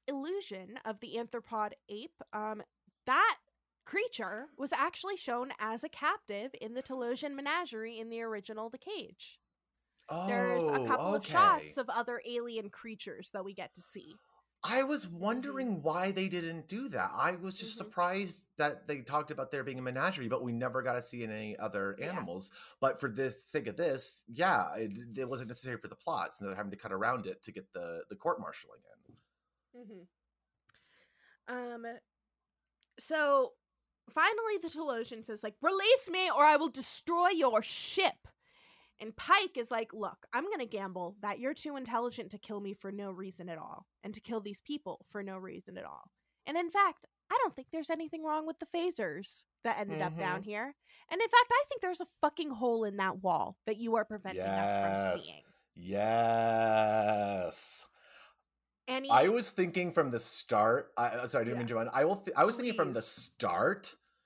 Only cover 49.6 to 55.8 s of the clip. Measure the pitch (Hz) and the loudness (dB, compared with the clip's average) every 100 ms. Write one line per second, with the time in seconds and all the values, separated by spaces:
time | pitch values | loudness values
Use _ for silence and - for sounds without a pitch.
49.6 | 233 214 202 156 180 165 185 190 202 208 | -2 -2 -2 -2 -2 -2 -2 -2 -4 -6
50.6 | 262 - _ - - 359 453 480 494 494 | -6 -10 _ -18 -6 -2 6 8 8 4
51.6 | 571 508 370 349 349 - 294 320 302 226 | 2 -2 -2 -4 -8 0 0 0 -6 0
52.6 | 247 226 214 196 190 190 185 160 90 - | 2 2 0 0 0 0 2 2 0 -6
53.6 | - 214 233 226 214 214 190 185 95 98 | -4 -2 2 2 0 -4 -6 -2 0 2
54.6 | 101 101 98 98 95 85 78 73 - _ | 2 2 2 2 2 0 -4 -14 -20 _
55.6 | _ - | _ -14